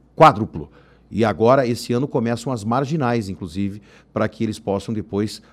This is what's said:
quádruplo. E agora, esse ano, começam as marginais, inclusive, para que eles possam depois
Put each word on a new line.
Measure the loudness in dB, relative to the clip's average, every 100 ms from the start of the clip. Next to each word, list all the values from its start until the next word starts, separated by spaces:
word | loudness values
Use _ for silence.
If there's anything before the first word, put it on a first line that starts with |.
| _ 6
quádruplo. | 6 6 -2 -8 -14 -18 -20 _ -8
E | 0
agora, | 0 4 4 4 2
esse | -2 -2
ano, | -2 -2
começam | -2 -2 -4 -4
as | -6 -2
marginais, | -2 -2 -2 0 -2 -4
inclusive, | -8 -8 -6 -6 -8 -18 -20 _
para | -4 -2
que | -2
eles | -4 -4
possam | -4 -4 -4
depois | -8 -4 -4 -4 -6 -18